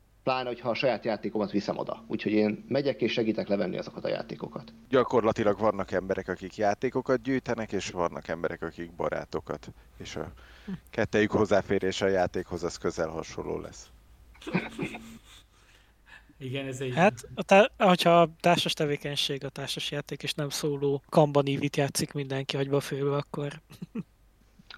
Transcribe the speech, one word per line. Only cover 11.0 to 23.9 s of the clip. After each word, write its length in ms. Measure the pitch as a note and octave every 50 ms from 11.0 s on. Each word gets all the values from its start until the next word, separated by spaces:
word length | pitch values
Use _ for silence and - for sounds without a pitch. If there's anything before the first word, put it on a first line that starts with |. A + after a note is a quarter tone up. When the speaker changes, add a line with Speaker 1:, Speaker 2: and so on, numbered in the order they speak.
| G#2+ - - G#2+ G#2+ G#2
Speaker 2:
hozzáférése 720 | - G#2 G#2+ - G#2 F#2+ - - G2+ F#2+ F#2 F#2+ - - G#2
a 40 | F#2+
játékhoz, 560 | G2 F#2 F2+ - - F#2+ F2+ - F2+ E2+ F2
az 120 | E2 -
közel 320 | - - - - F2 E2 D#2+
hasonló 500 | E2 D#2+ D#2 - - - E2 D#2+ E2 E2
lesz. 300 | D#2+ E2 - - - - - - - - - - - - - - - - - F#3+ - - - - - - - - - - - - - - - - - _ _ _ - - - - _ _ _ _ _ - - - - - - -
Speaker 3:
Igen, 260 | C#3 B2+ C3+ C#3 C3+
ez 140 | C3+ B2+ B2+
egy 140 | C#3 B2+ B2
Speaker 4:
Hát, 340 | D#3 F3+ G#3+ - - - - -
a 80 | -
tá-, 300 | - - G3 G3 A3+ - - -
hogyha 420 | A3+ F#3 F3+ - - E3+ E3+ E3+
a 100 | E3+ D#3 D#3+ -
társas 320 | - F3 E3+ - - D#3+
tevékenység, 720 | - - D#3 D3 D3 - - C#3+ C#3+ - - - C#3+ C3+ C#3+
a 40 | C3+
társas 420 | - C#3+ C3+ - - D3+ - -
játék, 320 | D3 C#3+ - - D3 -
és 120 | - C3 -
nem 140 | D#3 D3 C#3
szóló 540 | - - - D3+ C#3+ C#3 C#3+ C#3 C#3 C3+ - _
Kanban 380 | - E3 D3+ D3 C#3 C#3+ C#3
ívít 300 | C#3 C#3 C#3 C#3+ C#3+ -
játszik 360 | D3 C#3 C#3 - - - -
mindenki 440 | - D3 C#3 C3 C3+ C3+ C#3 - -
agyba 240 | C#3 C#3 C3+ C#3 C#3
főbe, 360 | - - D3 C3+ C#3+ C#3+ C#3+
akkor 360 | C#3+ C#3+ - - D3+ C#3+ C#3+ D3+ D#3 - - - - - -